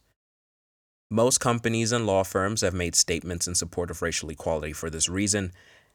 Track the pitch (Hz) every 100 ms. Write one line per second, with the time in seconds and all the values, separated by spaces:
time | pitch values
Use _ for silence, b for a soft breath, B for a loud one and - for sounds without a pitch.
0 | _ _ _ _ _ _ _ _ _ _
1 | - 107 120 - 131 117 117 113 113 120
2 | 107 95 95 98 98 110 98 90 85 -
3 | - 82 82 87 - 90 82 - 87 87
4 | 85 - 78 78 - 80 76 73 82 78
5 | 78 92 104 104 92 b b b b